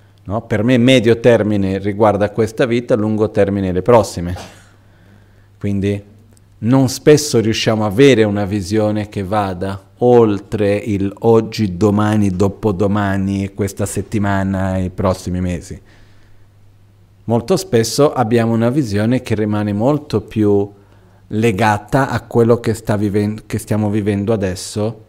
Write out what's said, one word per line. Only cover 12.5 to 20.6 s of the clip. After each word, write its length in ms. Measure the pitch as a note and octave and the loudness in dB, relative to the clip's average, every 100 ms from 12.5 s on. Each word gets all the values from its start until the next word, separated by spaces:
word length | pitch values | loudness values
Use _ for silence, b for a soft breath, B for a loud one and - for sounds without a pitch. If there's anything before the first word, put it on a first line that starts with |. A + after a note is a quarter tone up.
| - G#2+ F#2 G2+ G#2 G2+ G2 G2 G2 G2 | -2 -4 -2 -2 -2 -2 -2 -4 -4 -6
questa 320 | - G2 - G2+ | -6 -6 -6 -8
settimana, 920 | G2+ F#2+ G#2+ G2+ G2 F#2+ F#2+ F#2+ F#2+ | -6 -6 -4 -2 -2 -2 -2 -2 -4
i 140 | F#2 | -4
prossimi 500 | F#2 F#2+ F#2 F#2+ F2+ | -4 -4 -4 -6 -4
mesi. 400 | F2+ E2+ - - b b b b b b b _ - _ _ _ _ _ | -4 -6 -10 -18 b b b b b b b _ -20 _ _ _ _ _
Molto 320 | - A#2 A2+ F#3+ | -4 -2 0 -2
spesso 560 | - A#2 A2+ - D3 | 0 0 0 2 2
abbiamo 400 | B2+ A2 A#2 A2+ | 2 0 0 2
una 180 | A2+ A#2 | 0 0
visione 520 | D3 A#2+ G2+ A2+ B2+ | 0 -2 -2 0 -2
che 120 | - | -2
rimane 380 | G#2 G#2+ G#2 G#2 | -2 -2 -2 -2
molto 480 | G2+ B2+ D3 D3 G#2+ | -2 0 -2 -2 -6
più 500 | - A2 G#2 G2+ | -4 0 2 2